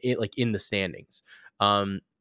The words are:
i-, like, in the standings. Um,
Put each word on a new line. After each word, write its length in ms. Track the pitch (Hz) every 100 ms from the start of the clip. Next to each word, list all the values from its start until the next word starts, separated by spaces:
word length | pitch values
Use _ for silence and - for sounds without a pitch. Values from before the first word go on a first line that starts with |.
| 127
i-, 100 | 123
like, 200 | 110 -
in 160 | 120
the 60 | 104
standings. 640 | - 101 92 73 - - - - - -
Um, 400 | 101 101 98 98 - _